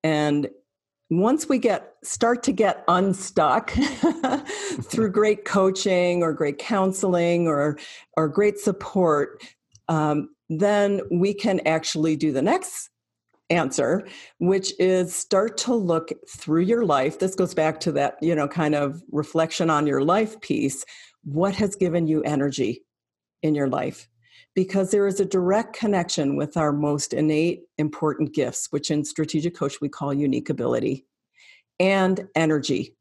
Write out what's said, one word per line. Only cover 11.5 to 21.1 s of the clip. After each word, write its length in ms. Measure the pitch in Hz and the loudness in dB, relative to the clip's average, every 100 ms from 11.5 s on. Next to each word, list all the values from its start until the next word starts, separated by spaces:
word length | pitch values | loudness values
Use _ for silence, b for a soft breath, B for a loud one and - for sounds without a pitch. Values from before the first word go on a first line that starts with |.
| 190 - | 0 0
actually 500 | 160 156 160 156 156 | 0 -2 -2 0 0
do 160 | 156 | 0
the 100 | 135 | 0
next 460 | 165 349 - - - _ _ _ _ _ _ | 0 0 -2 -14 -16 _ _ _ _ _ _
answer, 560 | 170 139 131 127 180 B B B B | 0 0 0 0 0 B B B B
which 340 | 175 196 190 - | 0 2 -2 0
is 340 | 185 185 175 | 2 2 0
start 440 | - - 190 220 214 | -4 0 0 0 -2
to 160 | - | -2
look 360 | 240 185 160 165 - - | 0 2 0 -2 -12 -12
through 360 | - - 160 | -16 0 2
your 240 | 185 233 214 | 4 2 2
life. 320 | 139 135 - | 2 2 0
This 160 | 185 | -4
goes 180 | 185 180 | 0 -2
back 280 | - 156 156 | 2 0 0
to 120 | - | -2
that, 240 | 139 139 - | 0 0 0
you 120 | 160 | 0
know, 140 | 160 147 | 0 0
kind 260 | 170 151 | 0 0
of 280 | 147 143 156 - | 0 -2 -6 -6
reflection 560 | 147 147 160 160 - 165 | -4 -2 0 0 0 2
on 180 | 151 151 | 2 2
your 160 | 135 | 2
life 380 | 147 190 220 - | 2 2 0 -6
piece. 440 | - 143 135 135 - B B | -4 -2 -2 -4 -14 B B